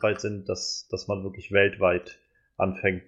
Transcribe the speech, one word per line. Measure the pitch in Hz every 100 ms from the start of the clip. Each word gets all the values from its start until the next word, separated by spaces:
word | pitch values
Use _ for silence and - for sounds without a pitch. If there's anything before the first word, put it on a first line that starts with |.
weit | 107 98
sind, | 107 104 95
dass, | 92 - - -
dass | 95 -
man | 101
wirklich | 95 - -
weltweit | 98 98 - 92 90 - - _ _ _ -
anfängt, | 95 92 98 90